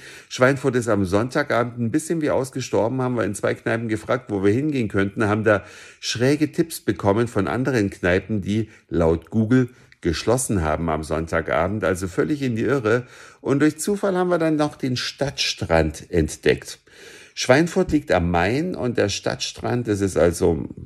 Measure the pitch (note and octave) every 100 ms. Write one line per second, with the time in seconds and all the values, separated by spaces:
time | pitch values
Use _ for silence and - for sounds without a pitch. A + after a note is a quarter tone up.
0 | - - - - B2+ C3+ C3+ B2 A2+ G2+
1 | F#2 G2+ A#2 D#3 C#3+ A#2 A#2+ A#2+ A#2 D#3
2 | - E3+ D3 F2 C3+ C3+ B2 G2+ G#2+ C3
3 | B2+ B2 G2+ G2+ A2 A2+ - A2+ A#2 G#2+
4 | - B2 - G2+ G2+ A2+ D#3 C#3 G#2+ G2+
5 | G2+ A#2 G#2 A2 A2 G2+ - - - -
6 | - A2 B2+ D3 D3 D#3 E3 - - G2
7 | G2 G#2 A#2 G#2 F2+ G#2+ C3 B2+ G2+ -
8 | F2+ F#2 F#2+ A2 F2+ G#2+ G#2+ - _ E2
9 | E2 E2+ - A2 A2 B2+ A#2+ - - _
10 | F2 D#2 - B2 - G#2 D#2 D#2 E2 D#2
11 | D#2 D#2 E2 E2+ D#2 C2+ F2 G#2+ E2 F2+
12 | F#2 - - D3 C3+ A2 A2+ C#3 G#2+ B2
13 | A#2+ - - - - C#3 D3+ D3+ - G3+
14 | G3+ F3+ F3+ E3+ D#3+ D3+ D3+ - C3 B2
15 | - - C#3 - - - - D#2+ D#2 D2+
16 | - F2 D2+ - D2 A#1+ - - _ -
17 | - - - - - C3 E3+ F#3+ F3+ D3+
18 | - F2 E2+ F2 F#2 C3 F3+ - B2 A2+
19 | G2+ - - C3+ - - - A#2+ A#2 G2+
20 | G2 D2+ E2+ E2+ F2+ D#2 - -